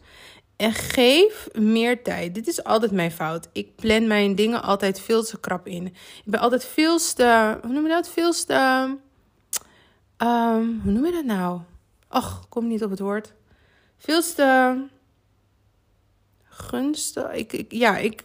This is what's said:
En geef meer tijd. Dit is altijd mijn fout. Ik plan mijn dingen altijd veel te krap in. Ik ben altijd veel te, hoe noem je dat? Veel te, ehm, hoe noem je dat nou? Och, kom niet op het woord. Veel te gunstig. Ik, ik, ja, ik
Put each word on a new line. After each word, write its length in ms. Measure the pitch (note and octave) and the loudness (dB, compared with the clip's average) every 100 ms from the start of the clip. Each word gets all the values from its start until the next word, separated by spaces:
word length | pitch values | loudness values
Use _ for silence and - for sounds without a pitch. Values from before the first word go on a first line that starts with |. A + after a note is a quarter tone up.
| _ - - - _ - | _ -20 -20 -20 _ -4
En 180 | G#3+ | -2
geef 720 | G#3+ - - B3 D4 G#4 - - | -2 -2 2 4 6 6 4 -12
meer 500 | A3 G#3+ A3+ A#3 A#3+ | 0 2 4 2 -2
tijd. 320 | A3 F3+ F3 F#3 | -4 -6 -6 -6
Dit 120 | A#3 | -6
is 160 | E4 | -6
altijd 280 | - A3 A3 | 0 0 2
mijn 200 | F#3+ E3+ | 0 -2
fout. 380 | E3 D#3+ E3 - | -2 -6 -6 -8
Ik 240 | - G3+ _ | -12 -12 _
plan 320 | A3 A3 A3+ | 0 2 4
mijn 280 | G#3 G3+ G3 | 2 2 2
dingen 260 | A3 A#3 | 0 0
altijd 380 | - G3+ G3+ G3 | -2 0 0 -4
veel 240 | - A3+ | 0 0
te 160 | A3 G#3 | 0 -6
krap 280 | - F3+ - | -8 -8 -8
in. 180 | F3 F#3 | -10 -10
Ik 380 | F3+ - - - | -14 -20 -20 -6
ben 140 | G#3 | 0
altijd 260 | A#3+ B3 - | 2 0 -2
veel 320 | - D#4+ E4 | 0 2 2
te, 600 | - - A#3+ A3+ G#3+ A3 | 0 2 4 6 4 -2
hoe 120 | A3+ | -4
noem 100 | C#4 | -2
je 60 | D#4 | 0
dat? 200 | E4 E4+ | 0 -2
Veel 220 | - E4+ | -2 0
te, 640 | E4 - C4+ C4 C4 C4 C4+ _ _ _ _ - - - _ _ _ _ - | 0 0 2 4 2 0 -6 _ _ _ _ -12 -12 -12 _ _ _ _ -4
ehm, 480 | A#3 A#3+ A#3 A3+ A3+ A3+ | 0 2 2 0 -2 -4
hoe 80 | G3 | 0
noem 140 | G#3 D#4 | 0 0
je 60 | |
dat 140 | F4 C4+ | -2 -2
nou? 340 | G3 F3+ F3 E3+ - _ _ _ | -2 -2 -6 -12 -20 _ _ _
Och, 360 | B3+ F3+ - - | -4 -4 -10 -10
kom 180 | A#3+ A#3 | -6 -4
niet 160 | A3 | -4
op 60 | G#3+ | -4
het 100 | F#3+ | -4
woord. 340 | G3 G#3 G#3+ _ _ _ _ _ _ _ | -4 -6 -8 _ _ _ _ _ _ _
Veel 240 | - D#4+ | -2 0
te 600 | E4 - C#4 C4 B3+ B3+ C#4 _ _ _ _ _ _ _ _ _ _ _ _ _ _ _ | 0 2 4 6 4 0 -6 _ _ _ _ _ _ _ _ _ _ _ _ _ _ _
gunstig. 880 | _ - - B3 C#4 D4+ - - - | _ -20 -10 -4 -4 -4 -6 -6 -8
Ik, 220 | A#3+ A3+ | -8 -8
ik, 180 | - A3 | -8 -8
ja, 260 | A3+ A#3 F#3 | 0 2 2
ik 260 | A3 - | -2 -6